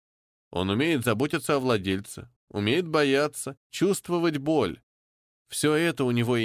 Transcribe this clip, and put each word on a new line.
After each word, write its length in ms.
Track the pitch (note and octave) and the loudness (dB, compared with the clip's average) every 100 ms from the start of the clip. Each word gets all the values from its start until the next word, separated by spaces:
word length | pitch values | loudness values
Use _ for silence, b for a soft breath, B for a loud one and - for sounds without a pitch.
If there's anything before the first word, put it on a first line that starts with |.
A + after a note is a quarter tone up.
| _ _ _ _ _ | _ _ _ _ _
Он 180 | F2+ F#2+ | -4 0
умеет 360 | G#2 D#3+ D3 A#2 | 0 0 0 0
заботиться 500 | G#2+ D3 D#3+ - C#3+ | 0 0 -2 -2 0
о 40 | |
владельце, 720 | B2+ A2 F#2 F#2+ - - - _ _ | 0 0 0 -4 -6 -16 -18 _ _
умеет 380 | G#2 G#2 D#3 E3+ | -4 0 0 0
бояться, 680 | D#3 C#3+ C3+ D3 - C#3 - _ | 0 2 2 0 -4 -12 -14 _
чувствовать 680 | - F#3 F#3+ - F3 E3+ C#3+ | 0 0 0 -2 0 0 0
боль. 440 | C#3+ D#3 F#2+ C2+ _ _ _ _ _ _ _ | 0 0 0 -4 _ _ _ _ _ _ _
Всё 220 | - D3 | -2 2
это 320 | D3+ E3+ D#3 B2+ | 2 2 0 0
у 60 | |
него 300 | A#2+ A#2 A#2+ | 2 2 2